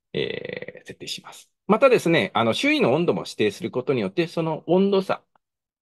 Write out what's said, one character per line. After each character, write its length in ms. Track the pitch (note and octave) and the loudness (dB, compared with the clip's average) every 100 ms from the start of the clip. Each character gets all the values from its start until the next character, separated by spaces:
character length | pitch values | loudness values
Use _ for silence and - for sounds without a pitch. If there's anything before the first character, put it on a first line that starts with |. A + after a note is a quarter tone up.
| _ | _
え 680 | - - - - - - - | -6 -6 -6 -10 -12 -12 -16
ー、 40 | - | -20
設 120 | - | -16
定 80 | - | -12
し 140 | - | -12
ま 120 | - | -14
す。 200 | - - _ - | -20 -20 _ 0
ま 120 | A3 | 4
た 100 | C4+ | 6
で 100 | G#3 | 4
す 100 | E3+ | 4
ね、 220 | E3 G2 | 2 2
あ 100 | G#2+ | 0
の、 100 | A2+ | 0
周 200 | A2 C#4 | 0 0
囲 80 | D4+ | 2
の 120 | B2 | 2
温 140 | D3 F3 | 2 0
度 60 | |
も 80 | G2 | -2
指 140 | - - | -4 -2
定 160 | G#2+ | -2
す 120 | - | -2
る 80 | A2 | -6
こ 120 | B2 | -6
と 100 | B2 | -2
に 80 | C3 | -2
よ 80 | F#2+ | -2
っ 20 | |
て、 160 | F3 E3 | -4 -4
そ 160 | - | -4
の 200 | E3 D#3+ - | -4 -4 0
温 240 | F#3 G3 | 2 4
度 100 | G3 | 2
差 220 | F#3+ - _ _ _ _ _ _ | 0 -6 _ _ _ _ _ _